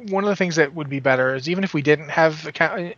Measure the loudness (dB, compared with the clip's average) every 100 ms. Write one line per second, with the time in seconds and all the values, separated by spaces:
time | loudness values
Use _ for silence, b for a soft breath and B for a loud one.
0 | -4 0 0 0 0 2 0 -2 -6 -2
1 | 2 2 2 -2 -2 -2 -2 0 2 2
2 | 2 2 2 2 -6 -2 -2 -2 -8